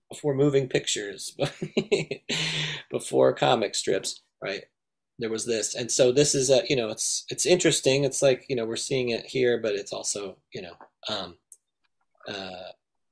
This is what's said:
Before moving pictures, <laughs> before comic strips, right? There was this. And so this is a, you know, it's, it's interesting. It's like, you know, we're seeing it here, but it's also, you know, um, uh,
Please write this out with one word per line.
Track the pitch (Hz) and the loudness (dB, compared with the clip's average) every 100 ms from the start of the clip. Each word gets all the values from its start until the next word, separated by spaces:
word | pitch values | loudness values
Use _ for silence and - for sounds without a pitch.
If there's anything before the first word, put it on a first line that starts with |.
| - | -18
Before | - 147 | -6 -2
moving | 135 143 139 131 | 2 4 4 2
pictures, | - - - 101 - - - 143 - - - 196 196 156 | -2 -2 -4 -6 -10 -10 -4 -4 -4 -6 -2 0 0 -2
<laughs> | - - - 160 156 151 - - | -8 -6 -4 -2 -4 -6 -8 -6
before | 131 - 131 131 | -8 -2 4 4
comic | 127 143 123 104 | 4 2 2 0
strips, | - - 95 - - _ _ | -2 -2 -2 -2 -10 _ _
right? | 101 98 - _ _ _ _ - | -10 -10 -12 _ _ _ _ -8
There | 113 | -6
was | 110 117 | -4 -2
this. | 110 104 | -2 -2
And | 110 117 | -4 -2
so | - 127 | 4 6
this | 127 147 | 6 4
is | 143 127 | 4 4
a, | 127 - | 4 4
you | 139 | 0
know, | 110 | 0
it's, | 110 - - - | -2 -2 -4 -4
it's | 127 135 | -2 2
interesting. | 180 170 - 135 139 | 4 4 4 4 4
It's | 139 - | 2 2
like, | 139 127 - | 4 4 0
you | 127 | -4
know, | 113 | -4
we're | 117 | -4
seeing | - 135 123 | -4 -2 -2
it | 113 | -4
here, | - 131 123 113 | -4 0 2 2
but | 110 | 0
it's | 98 98 | -4 -6
also, | 98 - 104 98 - _ | -8 -6 -6 -8 -12 _
you | - | -14
know, | 87 85 - _ - | -14 -16 -20 _ -8
um, | 104 90 85 _ - _ _ _ _ _ _ - | -8 -8 -14 _ -20 _ _ _ _ _ _ -12
uh, | 101 95 90 90 - _ _ _ | -10 -10 -12 -14 -18 _ _ _